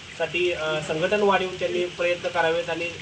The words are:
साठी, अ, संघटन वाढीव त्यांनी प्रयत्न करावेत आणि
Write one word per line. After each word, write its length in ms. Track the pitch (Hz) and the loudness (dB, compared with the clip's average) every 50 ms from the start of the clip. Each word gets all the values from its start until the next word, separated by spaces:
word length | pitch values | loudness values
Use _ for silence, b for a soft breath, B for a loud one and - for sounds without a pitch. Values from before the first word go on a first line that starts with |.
| - - - - | -16 -12 -6 -4
साठी, 340 | 165 151 151 175 180 180 175 | -4 -2 0 0 0 0 0
अ, 280 | 156 156 156 156 151 151 - | 0 -2 -2 -2 -2 -2 -2
संघटन 320 | 165 156 170 185 208 208 | -2 0 0 2 2 4
वाढीव 280 | 208 202 190 185 185 185 180 170 | 4 4 4 4 2 0 -2 -2
त्यांनी 240 | 180 175 175 175 180 | -2 -2 0 0 -2
प्रयत्न 440 | 180 - - 175 175 175 175 - 180 | -2 -2 0 0 0 0 0 -2 -2
करावेत 420 | 170 175 160 160 165 170 170 - | 0 2 2 2 2 0 0 -2
आणि 200 | 165 160 170 170 165 - | -4 -4 -4 -6 -8 -8